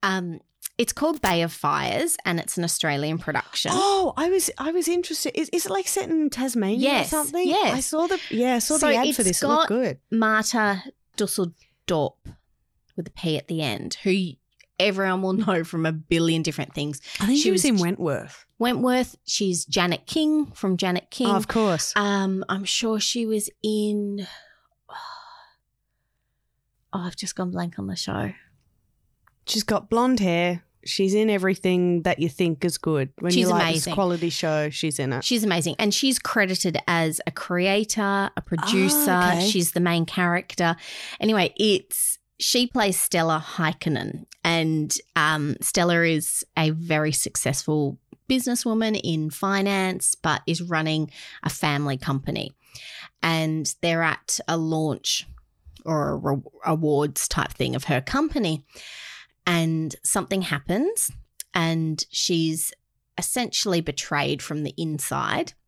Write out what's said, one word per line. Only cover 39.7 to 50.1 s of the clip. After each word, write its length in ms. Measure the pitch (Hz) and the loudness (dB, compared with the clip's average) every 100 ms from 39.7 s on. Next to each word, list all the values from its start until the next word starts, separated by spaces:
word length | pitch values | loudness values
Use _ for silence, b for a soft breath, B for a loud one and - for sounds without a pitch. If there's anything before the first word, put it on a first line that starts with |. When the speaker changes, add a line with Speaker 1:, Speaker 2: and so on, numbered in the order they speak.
Speaker 1:
the 80 | - | 2
main 260 | 175 170 165 | 2 2 0
character. 720 | - 175 175 - - 170 165 B B B B | 0 2 0 -2 0 0 0 B B B B
Anyway, 320 | 214 220 180 - | 2 4 2 2
it's, 600 | 214 202 - - - - _ _ | 4 4 0 -4 -2 -4 _ _
she 300 | - 247 247 | 0 2 2
plays 300 | 254 202 180 | 2 2 2
Stella 460 | - 180 165 156 | 0 2 2 0
Heikkinen, 800 | 156 - 160 156 - 147 - 156 - - | -2 -2 -2 0 -2 -2 -2 -8 -14 -4
and, 520 | 170 170 160 156 151 - - - | 0 2 2 0 0 -4 -2 2
um, 400 | 151 156 147 127 | 2 2 -2 -2
Stella 420 | - - 175 170 | -2 0 2 4
is 400 | 170 160 147 - - - | 4 2 0 -4 -4 0
a 140 | 156 | 0
very 420 | 156 170 156 151 | 0 0 0 0
successful 840 | 151 - - - 135 - 151 143 139 _ - _ | 0 -2 -2 -2 -2 0 0 0 -4 _ -20 _
businesswoman 680 | 262 247 240 240 220 226 214 | 0 2 -2 0 0 0 0
in 280 | - 160 156 | 0 -2 -2
finance, 840 | 143 196 196 196 196 190 185 - | -2 0 2 2 2 0 0 -2